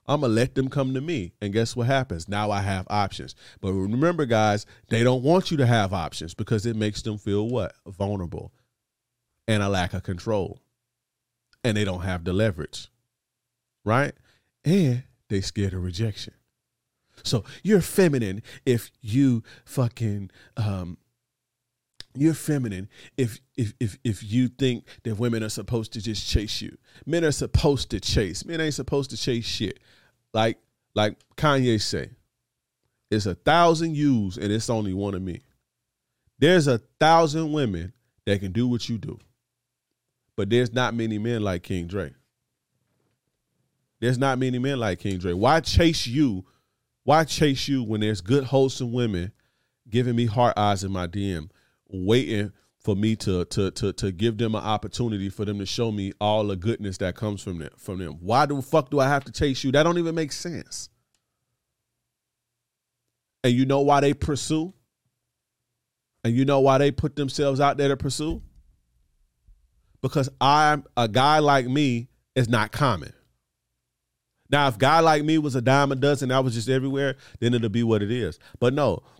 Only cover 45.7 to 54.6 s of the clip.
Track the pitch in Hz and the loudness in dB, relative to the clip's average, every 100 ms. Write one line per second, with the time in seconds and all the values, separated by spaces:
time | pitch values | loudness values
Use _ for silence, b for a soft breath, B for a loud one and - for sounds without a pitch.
45.7 | - 170 160 - 127 143 95 - _ _ | 4 4 2 -2 0 0 0 -10 _ _
46.7 | _ _ _ - 151 160 - 156 135 - | _ _ _ 2 4 4 2 0 0 -2
47.7 | 135 110 107 107 104 90 139 131 135 135 | -2 0 -2 0 -2 2 0 2 2 2
48.7 | - 123 123 120 92 92 - _ _ _ | 0 -4 -2 -2 -2 -4 -10 _ _ _
49.7 | _ - 117 123 117 120 113 120 - 104 | _ -4 0 2 2 0 4 2 4 2
50.7 | 101 98 95 87 101 101 87 76 _ _ | 0 -2 -4 -6 -4 -4 -4 -8 _ _
51.7 | _ _ 95 92 120 80 104 101 - _ | _ _ -6 2 2 2 -2 -4 -8 _
52.7 | _ - 98 107 110 - 92 85 - 95 | _ -4 0 0 0 0 -2 -2 -2 -2
53.7 | - 101 - 101 87 113 110 113 110 | -2 -6 -4 -6 -2 -2 0 -2 -2